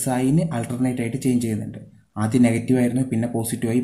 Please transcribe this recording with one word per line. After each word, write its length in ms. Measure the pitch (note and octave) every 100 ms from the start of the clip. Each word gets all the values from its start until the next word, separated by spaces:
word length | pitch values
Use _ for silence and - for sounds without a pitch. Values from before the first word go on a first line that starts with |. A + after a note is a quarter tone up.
| -
sign 340 | B2+ C3 D#3 E3 A#2+
alternate 440 | A2+ A#2+ B2+ A#2+ A#2
ആയിട്ട് 160 | A#2+ C3
ചേഞ്ച് 180 | B2 A#2
ചെയ്യുന്നുണ്ട്. 360 | G#2+ G#2+ - - - _ -
ആദ്യം 200 | G#2+ B2+ A#2+
നെഗറ്റീവ് 320 | A2+ A#2 B2+
ആയിരുന്നു, 220 | B2 B2 C3
പിന്നെ 180 | A2+ A#2+ A2+
positive 360 | A2+ A2+ A#2
ആയി, 100 | A#2+